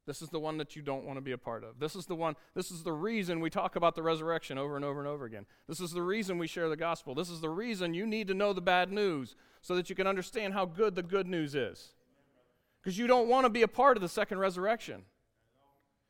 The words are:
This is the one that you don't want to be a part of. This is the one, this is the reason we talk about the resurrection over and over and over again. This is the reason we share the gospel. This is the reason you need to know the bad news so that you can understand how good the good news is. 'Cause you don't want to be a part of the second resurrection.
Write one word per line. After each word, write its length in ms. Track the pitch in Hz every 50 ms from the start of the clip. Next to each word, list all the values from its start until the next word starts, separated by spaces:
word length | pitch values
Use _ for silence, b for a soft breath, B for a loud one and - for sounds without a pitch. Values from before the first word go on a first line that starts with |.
| _
This 160 | 147 139 -
is 80 | 165 151
the 100 | 175 156
one 180 | 151 156 156
that 180 | 156 143 - -
you 60 | 156
don't 240 | 143 143 135 135 -
want 120 | 143 135
to 40 | 131
be 120 | 135 135 127
a 40 |
part 260 | 127 - 120 117 110 110
of. 160 | 110 120 123
This 160 | 151 151 -
is 120 | 190 -
the 80 | - 175
one, 200 | 160 165 160 151 B B B B
this 160 | 185 185 -
is 120 | 180 160 165
the 100 | 175 156
reason 460 | 151 185 226 233 214 185 175 170 165
we 120 | 165 160
talk 240 | - 202 180 180 -
about 200 | 180 170 165 -
the 60 | 165
resurrection 560 | 160 165 165 156 160 165 165 156 - - 139
over 180 | 135 143 147 143
and 80 | 139 143
over 160 | 143 139 147
and 80 | 143
over 180 | 143 147 143 127
again. 200 | 110 110 101 107 b b b b
This 120 | - 160 165
is 120 | 180 156
the 100 | 170 175
reason 380 | 175 180 208 226 196 190 180 175
we 80 | 165
share 200 | 156 - 180 165 160
the 60 | 151
gospel. 380 | 156 165 170 165 - - 143 127
This 160 | 151 185 175
is 120 | 170 160
the 80 | 165 156
reason 440 | 160 196 240 240 220 185 180 165 165
you 140 | 175 220
need 200 | 220 214 220 208
to 60 | 185 190
know 180 | 190 208 202 190
the 80 | 185
bad 300 | 175 185 180 180 180 185
news 440 | 196 208 208 185 160 139 123 - b b b b b b
so 140 | - - 180
that 140 | 180 175 -
you 60 | 185
can 120 | 180 190
understand 460 | 190 196 185 175 - - 220 208 190 190
how 120 | 202 185
good 300 | 175 160 190 220 208 180
the 80 | 185 175
good 240 | 165 196 196 185
news 260 | 180 185 165 151 139 147
is. 400 | 139 113 95 92 - - - _ _ _ _ _ _ _ _ _ _ _ _ _ _ _ _ _ _
'Cause 160 | - 190 175
you 100 | 214 240
don't 200 | 240 254 247 226
want 180 | 233 254 269 262
to 40 | 240
be 120 | 208 240
a 60 | 220
part 300 | - - 247 262 285 247
of 40 | 208
the 80 | 185 165
second 300 | - 220 - - 202 190
resurrection. 680 | 190 196 175 180 185 214 233 226 - 156 110 98 95 _ _ _ _ _ _ _ _ _ _ _ _ _ _ _ _ _ _ _ _